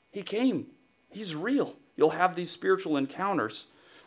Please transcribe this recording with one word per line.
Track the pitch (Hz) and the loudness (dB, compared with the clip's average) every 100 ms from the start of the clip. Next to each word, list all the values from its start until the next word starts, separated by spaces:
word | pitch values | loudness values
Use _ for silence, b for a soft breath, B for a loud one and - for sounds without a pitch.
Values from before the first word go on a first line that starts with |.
| _ | _
He | 202 | -12
came. | - 208 254 160 - - _ _ _ | -6 0 2 0 -4 -14 _ _ _
He's | 202 196 151 | -10 -8 -4
real." | 214 277 143 - _ | 0 0 0 -6 _
You'll | - 151 | 4 4
have | - 180 | 6 2
these | 175 175 | 0 -6
spiritual | - 190 190 180 143 | -2 0 0 2 0
encounters. | 135 - 196 170 110 - - b b b | -2 -2 -2 0 -2 -6 -16 b b b